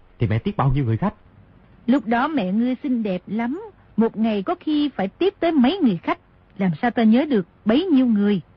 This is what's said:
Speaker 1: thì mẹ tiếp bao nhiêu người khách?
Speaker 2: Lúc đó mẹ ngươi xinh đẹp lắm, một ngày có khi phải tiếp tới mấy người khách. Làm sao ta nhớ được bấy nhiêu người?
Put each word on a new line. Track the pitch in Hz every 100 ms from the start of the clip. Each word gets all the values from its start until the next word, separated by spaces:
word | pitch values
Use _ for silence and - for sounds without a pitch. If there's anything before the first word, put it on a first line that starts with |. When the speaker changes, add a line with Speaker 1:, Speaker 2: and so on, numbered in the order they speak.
| _ -
Speaker 1:
thì | 107
mẹ | 107
tiếp | - 202
bao | 135
nhiêu | 135 123
người | 110
khách? | 190 - - - - - _ - -
Speaker 2:
Lúc | 269 190
đó | 233 285
mẹ | 302 185
ngươi | 208 247 254
xinh | 294 247
đẹp | 214 180 -
lắm, | 208 233 311 440 - - -
một | 226 -
ngày | 226 208
có | 190 359
khi | - 302 294
phải | - 196
tiếp | - 359 -
tới | 339
mấy | 330 247 392
người | 277 170
khách. | - 359 _ _ _ -
Làm | 190 156
sao | 247
ta | 226
nhớ | 220 233 320
được | 233 175 _ 208
bấy | 247 381
nhiêu | 269 254
người? | 208 202 202 -